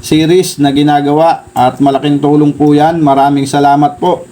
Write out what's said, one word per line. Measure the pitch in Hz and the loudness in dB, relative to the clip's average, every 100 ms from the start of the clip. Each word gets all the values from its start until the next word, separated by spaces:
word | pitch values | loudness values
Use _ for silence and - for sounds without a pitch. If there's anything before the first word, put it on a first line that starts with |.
series | - 156 160 180 175 - | -4 -2 2 0 0 -2
na | 143 | -2
ginagawa. | 139 147 147 143 151 165 151 - | 0 0 0 0 0 0 -2 -6
At | 127 127 127 | -2 -2 0
malaking | 143 139 147 143 | 0 0 -2 -2
tulong | 143 147 147 143 | 0 2 0 0
po | 147 | 0
yan. | 147 156 170 | 2 2 0
Maraming | 151 135 139 143 | 0 2 0 0
salamat | 135 143 143 143 147 - | -2 0 0 2 0 -2
po | 175 170 - | -4 -4 -8